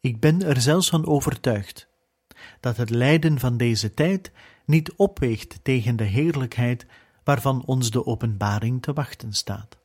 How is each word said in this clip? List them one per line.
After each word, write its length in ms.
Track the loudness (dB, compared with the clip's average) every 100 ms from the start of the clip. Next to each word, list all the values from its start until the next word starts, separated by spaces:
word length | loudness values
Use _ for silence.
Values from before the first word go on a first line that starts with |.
Ik 200 | -4 0
ben 220 | 2 2
er 180 | 2 2
zelfs 280 | 4 2 2
van 180 | 0 2
overtuigd 800 | 2 0 -2 -2 -2 -4 -14 -20 _ _ _ _ -20 -20 -8
dat 160 | -6 -4
het 140 | -2
lijden 480 | 2 4 4 4 2
van 180 | 0 0
deze 380 | 0 0 -2
tijd 380 | 0 0 0 -6 _ -20 _
niet 280 | 2 2 2
opweegt 720 | 0 0 2 -2 -2 -6 -10
tegen 320 | -2 0 0 0
de 80 |
heerlijkheid 800 | 0 0 0 0 -4 -2 -2 -2 -8 -20 _ _
waarvan 400 | 0 0 2 -2
ons 260 | 0 -2 0
de 160 | -2 -2
openbaring 760 | -2 -2 -2 0 0 -2 -4
te 100 | -4
wachten 400 | -4 -6 -8 -8
staat. 460 | -8 -6 -10 -12 -20